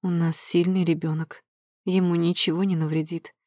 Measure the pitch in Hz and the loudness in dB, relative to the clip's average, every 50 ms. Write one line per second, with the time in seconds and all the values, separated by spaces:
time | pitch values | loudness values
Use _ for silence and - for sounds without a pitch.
0 | - 185 175 170 170 165 160 - - - - 175 175 180 185 185 180 165 165 156 | -2 -2 0 0 0 2 2 0 0 2 2 2 2 2 2 0 2 0 0 -2
1 | 165 160 156 156 165 - - - _ _ _ _ _ _ _ _ _ - 180 190 | -2 -4 -4 -4 -6 -8 -12 -20 _ _ _ _ _ _ _ _ _ -2 0 2
2 | 185 175 175 170 170 170 175 - - - 160 170 190 196 185 165 160 156 156 160 | 2 2 2 2 2 0 0 0 0 -2 0 0 0 0 0 0 0 0 0 -2
3 | 156 160 170 165 _ - _ _ _ | -2 -4 -6 -10 _ -12 _ _ _